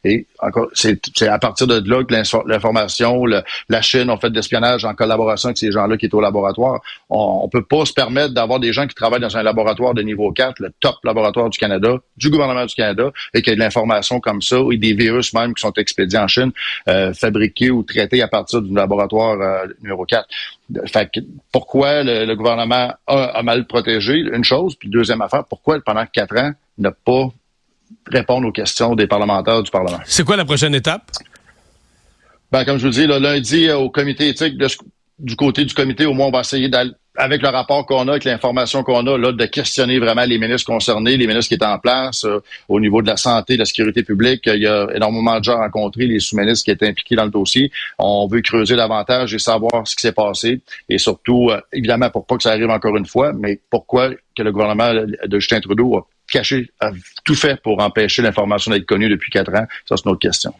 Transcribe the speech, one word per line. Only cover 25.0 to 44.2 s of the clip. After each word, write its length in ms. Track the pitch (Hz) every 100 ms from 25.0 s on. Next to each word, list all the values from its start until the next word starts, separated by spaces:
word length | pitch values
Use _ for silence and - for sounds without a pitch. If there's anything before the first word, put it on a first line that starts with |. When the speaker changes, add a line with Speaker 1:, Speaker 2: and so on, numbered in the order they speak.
| 110 113
Speaker 1:
affaire, 240 | 101 139 -
pourquoi 320 | - - 151
pendant 240 | 110 107 113
quatre 300 | - 101 107
ans 160 | 143 147 _ -
ne 120 | 98
pas 380 | - - 127 131 - _ _ _ _ _ 226 -
répondre 400 | 127 113 123 117
aux 40 |
questions 440 | 107 98 - 117 113
des 100 | 101
parlementaires 560 | 104 104 98 90 113
du 80 | 101
Parlement ? 300 | 98 92 85 -
Speaker 2:
C'est 180 | -
quoi 120 | 147 202
la 80 |
prochaine 300 | 147 143 151
étape ? 340 | 139 135 190 _ - - - _ _ _ _ _ _ _ _ _ _ _
Speaker 1:
Ben, 140 | 131
comme 140 | 127 139
je 80 | 131
vous 40 |
dis, 140 | 117 156
là, 140 | 139
lundi, 480 | 143 143 120 160 165
euh, 80 | 147
au 140 | 131
comité 380 | - 143 135 147
éthique, 300 | 135 160 131
de 80 | 135
ce, 120 | - - _ _ _
du 160 | 131 113
côté 280 | 143 120
du 80 | 139
comité, 320 | - 135 117
au 100 | 156
moins, 120 | 131 139
on 60 |
va 80 | 127
essayer 280 | 120 139 131
d'aller, 220 | 127 127 - _ -
avec 220 | 135 147
le 80 | 143
rapport 380 | 127 123 143 131
qu'on 220 | 131 127
a, 20 |
avec 140 | 143
l'information 580 | 131 117 127 123 120 139
qu'on 240 | 131 120 123
a, 100 | 135
là, 160 | 123
de 140 | 117 110
questionner 520 | - - - 123 127
vraiment 260 | 113 113
les 120 | 123 117
ministres 300 | 113 123 -
concernés, 500 | 117 - 107 113 131
les 100 | 117
ministres 220 | 110 110
qui 60 |
étaient 100 | -
en 140 | 107 98
place, 460 | 123 131 131 120
euh, 160 | 107 104 - - -
au 100 | 101
niveau 200 | 107 110
de 40 | 107
la 100 | 107
santé, 380 | 127 117 -
de 60 | 127
la 40 |
sécurité 380 | 107 - 107 113
publique. 400 | 110 98